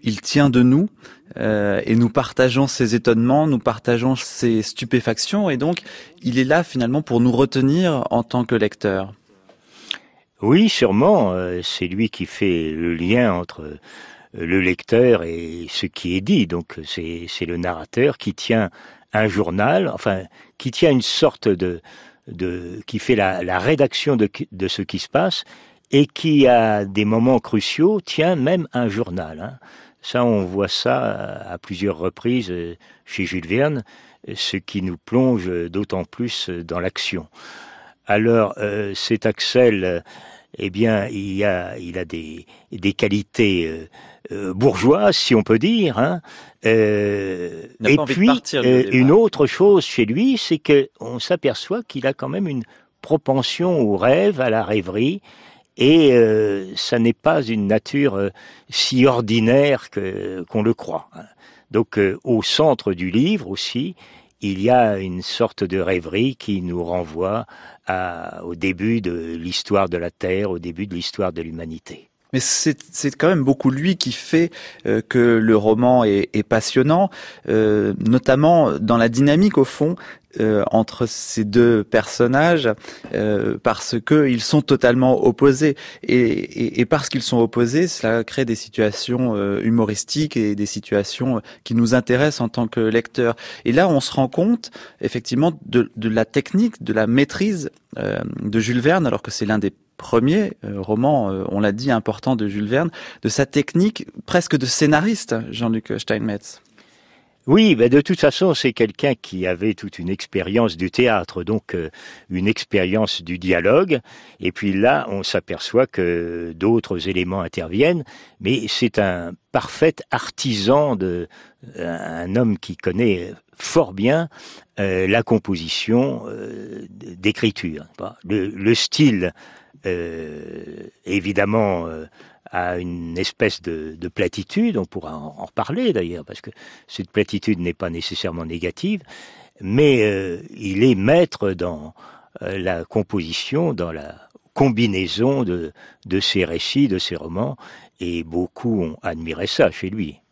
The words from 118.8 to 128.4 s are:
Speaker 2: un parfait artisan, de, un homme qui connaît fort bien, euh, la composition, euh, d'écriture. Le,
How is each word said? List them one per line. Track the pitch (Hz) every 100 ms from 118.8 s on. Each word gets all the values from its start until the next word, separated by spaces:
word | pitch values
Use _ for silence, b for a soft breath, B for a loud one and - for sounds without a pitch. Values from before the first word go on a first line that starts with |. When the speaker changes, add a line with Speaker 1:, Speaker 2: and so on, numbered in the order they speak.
| 117 -
Speaker 2:
un | 98 90 85 90 _
parfait | 127 - - 160 - -
artisan, | 127 - - 135 107 98 143 147 107
de, | 92 87 85 b b b 120 -
un | 85 85 90 82 87 107
homme | 117 98
qui | - 87
connaît | - 90 117 90 90 - _ _
fort | - 165 135
bien, | 95 113 156 170 B B B _ -
euh, | 98 92 95
la | 113
composition, | - 110 - 87 82 - - 117 139 120 110
euh, | 107 104 107 104 104 -
d'écriture. | 95 - 87 104 - 113 - 90 76 78 - 90 - 87
Le, | 104